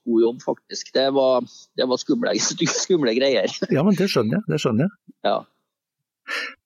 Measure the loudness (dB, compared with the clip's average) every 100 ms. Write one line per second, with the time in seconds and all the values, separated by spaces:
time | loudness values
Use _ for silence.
0 | 0 2 2 0 -8 -8 _ -14 -4 0
1 | 2 2 4 2 -2 -16 -14 -4 -2 -2
2 | 0 -2 0 -2 -4 -2 -2 -2 0 2
3 | 2 2 2 2 0 -4 -2 2 2 2
4 | 2 0 0 -2 -2 -2 0 0 -2 -4
5 | _ -6 -4 -4 -6 _ _ _ _ _
6 | _ _ -12 -10 -10 -14